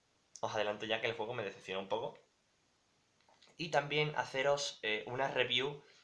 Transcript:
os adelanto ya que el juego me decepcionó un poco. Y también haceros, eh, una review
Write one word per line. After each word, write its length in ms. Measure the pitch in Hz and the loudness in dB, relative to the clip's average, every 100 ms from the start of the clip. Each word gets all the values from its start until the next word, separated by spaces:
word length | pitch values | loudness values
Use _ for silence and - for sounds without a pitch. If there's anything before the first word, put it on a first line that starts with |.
| _ _ _ - | _ _ _ -8
os 120 | 110 | -4
adelanto 320 | 110 107 107 110 | 0 0 -2 -2
ya 140 | 110 | 0
que 80 | 120 | 0
el 80 | 110 | -2
juego 180 | 107 | -4
me 100 | 123 | -4
decepcionó 360 | 98 - - 95 | -6 -6 -6 -4
un 80 | 98 | -2
poco. 320 | 110 92 - _ _ _ _ _ _ _ _ _ _ _ _ - - | -2 -4 -8 _ _ _ _ _ _ _ _ _ _ _ _ -16 -8
Y 160 | - | 0
también 420 | 147 143 147 151 127 | 2 2 2 2 0
haceros, 640 | 120 135 139 143 - - | -2 2 4 4 0 -4
eh, 220 | 110 107 123 | 0 0 -2
una 220 | 123 139 | -2 0
review 520 | 135 120 123 139 147 - - | 2 2 2 0 -2 -12 -20